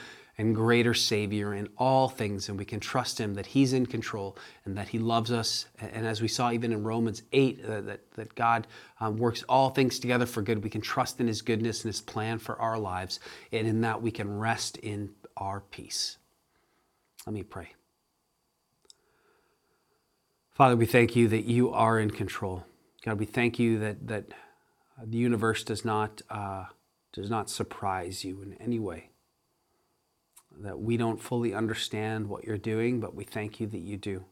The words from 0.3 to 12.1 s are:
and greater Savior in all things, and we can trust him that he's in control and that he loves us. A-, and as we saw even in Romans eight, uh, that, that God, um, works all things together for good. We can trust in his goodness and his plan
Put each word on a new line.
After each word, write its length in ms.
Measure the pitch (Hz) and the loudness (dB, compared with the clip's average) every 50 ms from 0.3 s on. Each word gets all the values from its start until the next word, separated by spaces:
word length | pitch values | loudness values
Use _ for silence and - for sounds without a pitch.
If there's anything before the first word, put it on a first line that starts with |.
| - - | -6 0
and 160 | 107 113 107 | 2 2 2
greater 400 | 110 113 117 120 120 117 120 117 | 4 6 6 6 6 6 6 4
Savior 600 | - - - 113 104 104 98 107 104 101 104 101 | 4 2 2 2 2 0 0 0 0 -2 -2 -2
in 140 | 101 104 - - | -4 -6 -8 -4
all 320 | - 127 131 131 131 131 127 | 0 2 4 6 6 4 4
things, 400 | - - 110 101 101 98 - - | 2 -2 -2 -2 -2 -4 -4 -6
and 100 | 101 98 | -6 -6
we 60 | 101 | -6
can 160 | - 117 107 | -6 -6 -6
trust 380 | - - - 127 120 - - - | -6 -2 -2 -2 -2 -2 -2 -2
him 160 | 113 104 98 | -2 -2 -2
that 120 | 101 95 | -4 -6
he's 260 | - - 135 139 127 | 0 4 4 4 6
in 120 | 131 131 123 | 4 2 2
control 500 | 117 - 113 113 - - 104 98 98 - - - - - - - | 0 -2 -6 -4 -4 -6 -6 -6 -8 -10 -14 -20 -20 -20 -14 -10
and 120 | 104 95 | -8 -6
that 120 | 104 95 - | -6 -6 -4
he 100 | - 113 | -2 0
loves 320 | 113 113 117 117 113 113 | 2 2 2 2 2 2
us. 360 | 120 117 110 - - - - - _ - | 0 0 0 0 -2 -4 -6 -8 _ -12
A-, 140 | 110 - - | -12 -10 -6
and 120 | 110 113 | -4 -4
as 160 | 113 110 104 | -2 -2 0
we 60 | 113 107 | -2 -2
saw 220 | - - 123 120 | 0 2 2 2
even 200 | 117 117 120 117 | 2 0 0 0
in 120 | 113 107 104 | 0 0 -2
Romans 380 | 110 113 117 117 113 95 - - - | -2 0 0 0 0 -2 -4 -6 2
eight, 300 | - 139 139 127 110 - - | 4 4 4 4 2 -2 -6
uh, 180 | - 110 101 | -6 -6 -6
that, 280 | 101 101 101 - - _ | -6 -8 -10 -12 -14 _
that 220 | - - 107 - - | -12 -12 -12 -10 -4
God, 320 | - 117 117 117 113 107 - - - - - - - | 0 2 4 4 2 0 -4 -14 -20 -20 -18 -10 -4
um, 160 | 113 110 107 | -4 -2 0
works 260 | 110 120 120 113 - - - | 2 2 2 0 0 -2 2
all 220 | 127 135 135 131 | 4 4 4 4
things 280 | 131 143 131 120 - - | 4 4 2 4 2 0
together 280 | - 120 123 120 123 | 0 2 2 2 2
for 160 | 120 - 117 | 2 0 -2
good. 200 | 101 117 113 107 | 0 0 0 0
We 80 | 104 107 | 0 -4
can 100 | - 107 | -4 -4
trust 400 | 104 - - - 123 - - - | -4 -2 0 0 0 -2 0 0
in 60 | 123 | 0
his 160 | 117 110 104 | 0 0 -2
goodness 420 | - - 113 110 113 117 107 - - | 0 0 0 2 2 0 -2 -2 -4
and 60 | 110 | -4
his 100 | 98 - | -6 -6
plan 380 | - - | -8 -8